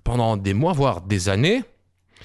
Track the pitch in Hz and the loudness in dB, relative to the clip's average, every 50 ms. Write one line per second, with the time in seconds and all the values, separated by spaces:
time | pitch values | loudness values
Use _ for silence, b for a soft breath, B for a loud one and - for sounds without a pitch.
0 | - 117 117 123 117 110 110 98 98 98 98 104 151 180 185 135 139 131 98 87 | -6 -4 0 0 0 0 0 0 0 0 0 2 0 0 2 2 0 0 0 -2
1 | 87 98 104 92 87 98 95 101 135 175 226 269 233 - _ _ _ _ _ _ | -4 -2 -2 -2 0 0 0 2 2 2 0 0 -2 -6 _ _ _ _ _ _
2 | _ _ b b | _ _ b b